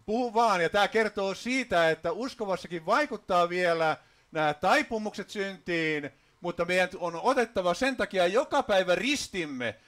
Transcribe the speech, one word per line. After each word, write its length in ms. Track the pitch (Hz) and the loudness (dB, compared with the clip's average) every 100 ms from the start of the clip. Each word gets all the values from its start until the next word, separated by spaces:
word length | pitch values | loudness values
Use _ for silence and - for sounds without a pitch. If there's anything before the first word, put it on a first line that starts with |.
| - | -4
puhu 280 | 220 247 | -2 0
vaan, 260 | 220 233 185 | 2 4 4
ja 80 | 160 | 2
tää 200 | 202 196 | 2 2
kertoo 460 | 220 214 214 294 | 2 0 -2 -4
siitä, 560 | 277 233 262 247 175 160 | -4 -4 -2 0 2 2
että 220 | 156 165 | 2 -2
uskovassakin 760 | 170 247 - 202 180 170 170 160 | -4 -6 -6 -4 -4 -6 -8 0
vaikuttaa 640 | 247 294 214 - 180 175 | 0 0 -6 0 2 2
vielä 480 | 180 180 165 160 147 _ _ _ | 2 2 2 0 -2 _ _ _
nämä 220 | 160 151 | -2 -2
taipumukset 760 | 147 185 269 294 220 214 208 190 | 0 2 2 2 -4 -6 -8 -8
syntiin, 800 | 208 196 185 180 170 160 151 143 - _ _ | -6 -6 -8 -4 -2 0 -2 -6 -12 _ _
mutta 240 | 175 170 | -6 -4
meidän 240 | 170 180 180 185 | 0 2 0 -2
on 220 | 170 165 | -6 -2
otettava 520 | 180 269 226 196 180 | 0 2 0 0 0
sen 220 | 170 254 247 | 0 -2 -2
takia 300 | 202 185 175 | -2 2 2
joka 360 | 208 302 285 | 2 2 0
päivä 320 | 262 190 180 | 2 2 4
ristimme 800 | 175 190 190 - 190 151 131 117 - | 2 0 -2 -4 -6 -6 -4 -6 -6